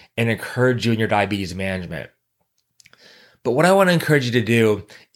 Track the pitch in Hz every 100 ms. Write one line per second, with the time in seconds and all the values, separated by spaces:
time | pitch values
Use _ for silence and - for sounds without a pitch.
0 | - - 117 110 - - 127 120 110 113
1 | 107 107 101 101 92 87 95 92 85 80
2 | - _ _ _ _ _ _ _ _ _
3 | - - _ _ 127 123 170 196 185 170
4 | - 151 123 120 107 117 110 104 - -
5 | _